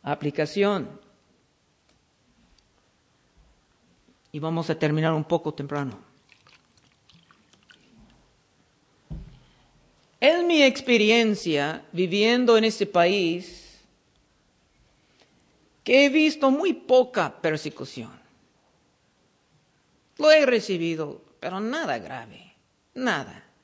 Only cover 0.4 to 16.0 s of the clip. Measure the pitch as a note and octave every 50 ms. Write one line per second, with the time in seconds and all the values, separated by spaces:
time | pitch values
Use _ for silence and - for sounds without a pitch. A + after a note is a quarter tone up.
0.4 | D3+ D3+ - E3 G3 G3+ G#3 F#3 C3+ - - - _ _ _ _ _ _ _ _
1.4 | _ _ _ _ _ _ _ _ _ _ _ _ _ _ _ _ _ _ _ _
2.4 | _ _ _ _ _ _ _ _ _ _ _ _ _ _ _ _ _ _ _ _
3.4 | _ _ _ _ _ _ _ _ _ _ _ _ _ _ _ _ _ _ - D3+
4.4 | C#3+ D#3+ E3 E3 D#3+ - D#3 D#3 - D3+ D3+ D#3 D#3 E3 D#3+ D#3 D3+ - E3+ D#3+
5.4 | - D#3 D3+ - D3 C#3+ D3 C#3+ C#3+ C3 A2+ F#2 - _ _ _ _ _ _ _
6.4 | _ _ _ _ _ _ _ _ _ _ _ _ _ _ _ E3+ _ _ _ _
7.4 | _ _ _ _ _ _ - C4 B3+ _ _ _ - _ _ _ _ _ _ _
8.4 | _ _ _ _ _ _ _ _ _ _ _ _ _ _ - - - - - -
9.4 | _ _ _ _ _ _ _ _ _ _ _ _ _ _ _ _ - C#4 E4 F4
10.4 | F4 E4+ E4+ D#4 C#4+ C4 C4 C4+ - C4+ A#3+ A3+ G#3 G#3 A3+ A#3 A#3 A3 G#3 G3
11.4 | - E3+ D#3 C#3+ C#3+ D3 D#3+ - - - - E3+ F#3 F3 E3+ G3+ G#3 A3+ A#3+ B3
12.4 | B3+ A#3 A#3 A3 G#3+ A3+ G#3+ - G3+ G3 - F3 E3+ F3 G3 G3+ F3+ E3 E3 F3
13.4 | F#3 - - - - - - _ _ _ _ _ _ _ _ _ _ _ _ _
14.4 | _ _ _ _ _ _ _ _ _ _ _ _ _ _ _ _ _ _ _ _
15.4 | _ _ _ _ _ _ _ _ _ - B3 C4+